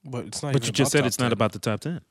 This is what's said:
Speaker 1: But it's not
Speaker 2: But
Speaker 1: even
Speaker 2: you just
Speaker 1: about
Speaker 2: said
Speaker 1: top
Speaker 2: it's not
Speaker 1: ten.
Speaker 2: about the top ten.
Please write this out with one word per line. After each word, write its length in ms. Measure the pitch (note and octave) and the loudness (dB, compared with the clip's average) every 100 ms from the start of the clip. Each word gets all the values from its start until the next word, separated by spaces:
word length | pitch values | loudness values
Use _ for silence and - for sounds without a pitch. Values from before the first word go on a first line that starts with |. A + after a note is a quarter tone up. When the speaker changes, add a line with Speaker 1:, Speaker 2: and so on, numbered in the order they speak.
Speaker 1:
But 220 | C#3 C3 | -8 -10
it's 180 | G2+ - | -8 -8
not 120 | D3 | -2
Speaker 2:
But 80 | C#3 | 0
Speaker 1:
even 60 | B2 | 0
Speaker 2:
you 40 | |
just 80 | G2+ | 2
Speaker 1:
about 100 | F3 | 4
Speaker 2:
said 60 | D3+ | 4
Speaker 1:
top 60 | B2 | 2
Speaker 2:
it's 100 | - | 2
not 60 | B2 | 0
Speaker 1:
ten. 60 | |
Speaker 2:
about 200 | A2 G#2+ | 2 0
the 60 | G2 | 0
top 220 | - G#2 | -4 -2
ten. 200 | D3+ E3+ _ | -4 -8 _